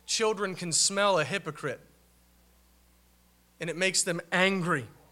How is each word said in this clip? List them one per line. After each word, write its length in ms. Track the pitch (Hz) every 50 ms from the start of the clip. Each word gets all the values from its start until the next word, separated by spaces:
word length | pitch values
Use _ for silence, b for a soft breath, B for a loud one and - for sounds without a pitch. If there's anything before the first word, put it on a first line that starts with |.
| B
children 480 | B - - 226 220 220 190 208 190 180
can 180 | - 180 175 151
smell 460 | - - - 196 196 202 202 190 165
a 60 | 151
hypocrite. 560 | 127 190 196 - 160 147 - - 143 117 - - - _ _ _ _ _ _ _ _ _ _ _ _ _ _ _ _ _ _ _ _ _ _ _ _ _ _ _ _ _ _ _ _ _ -
And 120 | 170 170
it 60 | 156
makes 260 | 165 185 190 175 - -
them 180 | 190 170 175 - -
angry. 540 | - 175 185 190 196 190 165 170 170 143 117 101 - - - -